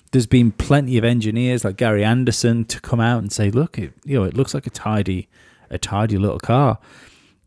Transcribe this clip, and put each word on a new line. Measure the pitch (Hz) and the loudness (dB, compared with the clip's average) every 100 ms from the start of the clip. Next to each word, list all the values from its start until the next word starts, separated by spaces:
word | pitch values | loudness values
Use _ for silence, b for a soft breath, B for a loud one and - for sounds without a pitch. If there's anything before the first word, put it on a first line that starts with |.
| _ | _
there's | 135 113 | 0 4
been | 127 120 | 4 4
plenty | - - 143 131 123 | 2 0 0 2 0
of | |
engineers | 117 120 107 113 127 123 101 | 2 2 0 0 0 -2 -4
like | 95 | -2
Gary | 120 104 | 0 2
Anderson | 107 120 123 - 120 117 113 | 2 2 0 0 0 0 -2
to | - | -8
come | - 117 | -4 0
out | 113 120 | 2 0
and | 101 | -2
say, | - 104 | -2 0
"Look, | 113 165 - | 0 -2 -4
it, | 110 - 143 | -10 -12 -4
you | 135 | -2
know, | |
it | 95 - | 0 -2
looks | 135 | -2
like | - - | -4 -8
a | |
tidy, | - 110 107 95 92 - b b b b | -8 -2 -2 0 -4 -8 b b b b
a | - | -10
tidy | - 98 110 101 | -4 -2 0 0
little | 98 - | 0 -2
car." | - 123 139 110 b b b b b b | 0 2 2 0 b b b b b b